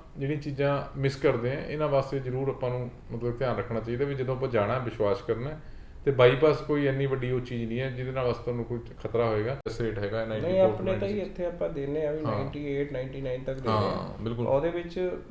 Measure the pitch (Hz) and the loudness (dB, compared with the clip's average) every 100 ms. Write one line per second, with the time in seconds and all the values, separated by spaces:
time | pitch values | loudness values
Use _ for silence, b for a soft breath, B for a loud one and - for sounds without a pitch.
0 | - 143 139 147 151 135 143 139 - 135 | -14 -6 -4 -2 -4 0 2 2 -2 0
1 | 135 135 151 123 120 143 - 151 151 139 | 0 4 4 4 2 -2 -4 -2 2 2
2 | 135 139 127 127 135 120 127 123 123 - | 2 -2 -2 -2 -2 -2 -2 -2 -4 -10
3 | - 117 120 113 131 104 - 113 113 120 | -10 -4 -2 0 0 0 -2 -2 -2 0
4 | 143 131 127 123 131 117 101 127 117 - | 0 0 -2 -2 2 2 4 2 -2 2
5 | 104 98 - 113 135 156 B B B B | 2 2 0 -2 -2 -6 B B B B
6 | 143 127 127 135 151 147 - 147 139 135 | 2 8 8 8 6 4 2 2 2 2
7 | 135 131 123 127 123 120 113 120 135 123 | 0 0 0 -2 -2 -4 -2 -2 -4 -4
8 | 127 131 123 113 127 120 117 120 - - | -4 -2 0 0 -2 -2 -2 -4 -6 -10
9 | 107 113 117 107 113 139 - - 117 101 | -2 2 2 2 0 -2 -4 -2 -2 0
10 | 101 110 113 110 165 190 190 - 185 190 | -2 -2 -2 -2 2 6 4 4 0 0
11 | 202 208 180 - 175 170 170 151 139 151 | 0 -2 -4 -4 -4 -2 -4 -4 -2 0
12 | 151 156 147 107 139 143 147 139 143 127 | 0 -2 -2 -2 -2 -6 -4 -2 -2 -4
13 | 131 139 135 127 131 135 120 107 98 92 | -6 -6 -4 -4 -4 -4 0 2 2 0
14 | 92 98 110 117 117 139 165 175 170 185 | -6 -6 -4 -2 2 4 2 -2 -4 -4
15 | 180 - - | -4 -4 -8